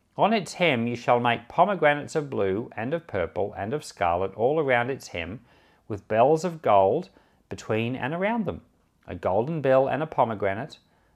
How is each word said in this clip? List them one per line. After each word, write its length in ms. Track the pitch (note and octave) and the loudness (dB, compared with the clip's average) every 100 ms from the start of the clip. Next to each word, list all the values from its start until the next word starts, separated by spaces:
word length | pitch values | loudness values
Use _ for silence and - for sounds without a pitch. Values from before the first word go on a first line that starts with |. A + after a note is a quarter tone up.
| _ - | _ 0
On 140 | F#3 | 2
its 220 | A3 D3+ | 2 -4
hem 340 | - F3 A#2+ A#2 | 0 2 2 -2
you 80 | A#2+ | -2
shall 240 | - B2 | 2 2
make 260 | A#2+ A#2 - | 2 0 0
pomegranates 680 | - F#3+ F#3 D3+ D3 B2 D#3+ | 2 2 4 2 2 -2 -6
of 120 | C#3+ | -4
blue, 400 | A2+ G2 G2 B2+ - | -2 0 0 -4 -8
and 160 | A#2+ | -6
of 140 | E3 - | -6 -6
purple, 480 | G2 E2 - G2+ - | -4 -4 -4 -6 -6
and 160 | G2+ | -6
of 120 | B2+ | -6
scarlet, 500 | - - F2 F2 F#2+ | -8 -2 0 0 -2
all 240 | F#2+ A#2+ D#3 | -2 0 0
around 320 | C#3 A#2+ A#2+ | 2 2 0
its 180 | C3 - | -6 -10
hem, 320 | E2+ E2+ A2+ _ _ _ _ - | -10 -8 -10 _ _ _ _ -10
with 220 | G2+ - | -10 0
bells 360 | G#2+ C3 D#3+ | 4 6 4
of 180 | F3+ D#3+ | 0 -2
gold 480 | A#2+ G2+ G2 D3 F3 _ _ _ - | 4 6 6 2 -4 _ _ _ -18
between 460 | F#2+ - A2 A#2 | -12 -4 -2 -2
and 180 | B2+ B2+ | -4 -6
around 340 | E3+ G3+ A#3 D#3+ | -4 -2 -2 -4
them. 160 | D#2+ - _ _ _ - | -8 -12 _ _ _ -14
A 80 | |
golden 460 | F2+ F#2+ F#2+ C3+ E3 | -6 -2 0 0 0
bell 260 | C3+ C3 C3+ | 2 4 4
and 160 | C3 | 0
a 40 | D#3 | -2
pomegranate, 720 | - A#2 G2+ G2 G2+ D3 - _ _ _ | 0 0 0 -2 -2 -8 -14 _ _ _